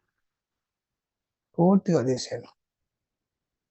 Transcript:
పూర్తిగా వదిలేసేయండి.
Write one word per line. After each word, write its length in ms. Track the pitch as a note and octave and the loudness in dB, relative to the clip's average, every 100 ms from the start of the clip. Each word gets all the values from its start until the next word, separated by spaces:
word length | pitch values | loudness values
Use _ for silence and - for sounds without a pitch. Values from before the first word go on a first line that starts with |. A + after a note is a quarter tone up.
| _ _ _ _ _ _ _ _ _ _ _ _ _ _ _ - | _ _ _ _ _ _ _ _ _ _ _ _ _ _ _ 0
పూర్తిగా 380 | E3+ G3 F#3+ D#3 | 2 2 2 -2
వదిలేసేయండి. 520 | B2 B2 - A#2+ - _ _ _ _ _ _ _ _ _ _ _ _ | 0 -4 -6 -12 -14 _ _ _ _ _ _ _ _ _ _ _ _